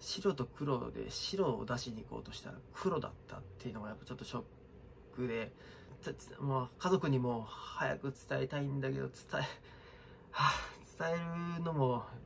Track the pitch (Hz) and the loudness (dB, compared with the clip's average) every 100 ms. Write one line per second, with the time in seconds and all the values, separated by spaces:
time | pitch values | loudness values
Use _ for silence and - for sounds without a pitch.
0 | - - 202 151 131 - 147 123 - 117 | -6 2 4 4 -2 0 2 2 0 -4
1 | 107 - - 196 160 113 - 123 123 110 | -4 -2 -2 4 4 4 0 -2 -2 -6
2 | - - - - - - - - 190 160 | -6 -8 -8 -10 -10 -12 -12 0 2 2
3 | - - - - - - 127 107 104 110 | 0 -6 -12 -10 -10 -8 -6 -4 -6 -8
4 | - 127 123 113 - - - - - - | -8 -8 -4 -4 -6 -14 -18 -16 -16 -18
5 | - - 123 113 107 - - - - - | -12 -2 0 0 -2 -8 -16 -16 -16 -8
6 | 156 - - - 139 135 127 - 185 185 | -6 -6 -10 -2 4 4 2 0 6 6
7 | 151 131 123 117 110 - - - 135 - | 8 6 6 2 0 -8 -6 0 2 2
8 | 139 - - 135 135 143 143 139 135 135 | -2 -4 -2 2 2 2 2 2 2 0
9 | 131 - - - 135 - - - - - | -2 -6 -2 0 0 -4 -12 -16 -18 -18
10 | - - - - - - - - - - | -18 -18 -8 4 6 6 -2 -10 -14 -2
11 | 165 170 170 170 170 170 170 151 127 120 | 2 2 0 0 0 0 2 6 6 4
12 | - - | 0 -10